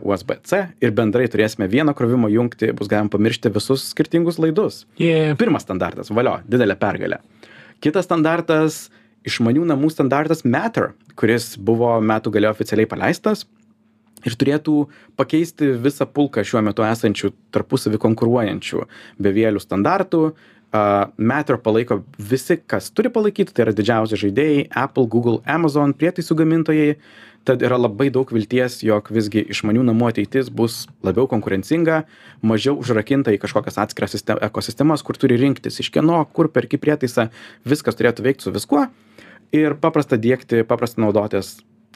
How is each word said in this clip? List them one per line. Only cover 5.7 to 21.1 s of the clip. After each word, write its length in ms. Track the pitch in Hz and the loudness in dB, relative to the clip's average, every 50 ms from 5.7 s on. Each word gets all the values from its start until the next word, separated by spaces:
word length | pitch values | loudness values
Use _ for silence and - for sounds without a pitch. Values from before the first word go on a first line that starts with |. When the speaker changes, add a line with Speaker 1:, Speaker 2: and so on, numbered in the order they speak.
| 95 92 90 85 - 92 92 - | -4 -2 -2 -4 -4 -8 -10 -2
Speaker 1:
valio, 300 | 104 113 123 123 95 - - - | 0 0 2 0 0 -4 -4 0
didelė 240 | - 123 120 101 95 - | 2 2 2 2 2 0
pergalė. 400 | - 101 95 - 98 - - - - _ _ _ - - - - - - - _ | -2 -2 -2 -2 -4 -6 -6 -8 -10 _ _ _ -20 -20 -20 -20 -20 -20 -20 _
Kitas 320 | - 151 151 202 175 - | -2 0 0 0 0 0
standartas, 800 | 180 165 156 160 165 170 165 165 160 156 156 156 156 - - - _ _ _ _ _ _ _ | 0 2 2 2 2 0 0 0 2 2 2 0 0 -4 -14 -18 _ _ _ _ _ _ _
išmanių 400 | - - - 120 113 120 147 170 170 | -8 -2 0 2 2 4 2 2 2
namų 220 | 151 135 143 156 | 0 2 0 0
standartas 500 | 156 - 151 131 135 139 156 156 160 156 - | 0 0 0 0 2 0 2 0 -2 0 0
Matter, 480 | 127 117 147 190 233 226 - 101 - - _ _ _ - - | 0 0 0 -2 -2 -2 -2 -2 -2 -4 _ _ _ -6 0
kuris 400 | - 110 117 120 113 - - - | 2 2 2 2 0 -4 -12 -6
buvo 400 | 98 104 117 113 120 120 117 113 | 0 0 2 2 2 2 2 2
metų 320 | 107 107 110 113 113 113 | 2 2 0 0 -2 0
gale 160 | 104 107 101 107 | 0 2 2 2
oficialiai 400 | 107 - 107 - - 104 110 110 | 0 -2 -4 -2 0 0 0 0
paleistas 540 | 98 98 92 110 175 - - 214 214 202 - _ _ _ _ _ _ _ _ _ _ _ _ _ _ - - | 0 -2 -2 -2 -2 0 -2 -2 -2 -2 -6 _ _ _ _ _ _ _ _ _ _ _ _ _ _ -10 -8
ir 140 | - 117 - | -8 -4 -2
turėtų 480 | 131 131 143 151 147 156 151 147 143 - - - - _ _ | 0 0 0 -2 -2 0 0 0 0 -2 -6 -20 -20 _ _
pakeisti 580 | - 135 131 - 156 170 165 - - 151 143 131 | -6 -4 -2 0 -2 -2 -2 -4 -2 0 0 0
visą 320 | 120 117 139 143 - 139 | 0 -2 -2 -2 -2 -4
pulką 400 | 113 - - 143 135 - 117 101 | -4 0 0 0 0 0 -2 -4
šiuo 160 | - - 117 | 0 0 0
metu 240 | 107 107 101 - 113 | 0 0 0 0 0
esančių 460 | 107 113 117 - 107 101 - - 98 - _ _ _ | 0 0 0 0 -2 -2 0 -4 -6 -6 _ _ _
tarpusavy 500 | - 107 101 - - 131 - - 107 107 | -4 -4 -4 0 -2 -2 -2 0 -2 0
konkuruojančių 840 | - 117 113 113 120 117 120 123 113 101 92 98 - - - - - - - - - - - | 2 2 2 2 2 2 2 2 0 0 -4 -6 -8 -6 -6 -6 -6 -6 -14 -20 -20 -20 -14
bevielių 440 | _ 101 101 98 104 110 110 104 98 | _ -2 0 2 2 2 2 0 -2
standartų. 640 | - _ - 95 101 - 180 196 190 185 - 165 156 156 156 - - - _ _ _ _ - | -4 _ -2 0 0 2 2 0 -2 0 0 0 0 0 -2 -6 -20 -20 _ _ _ _ 0
A, 360 | 107 104 104 101 101 101 - | 0 2 4 2 2 0 -2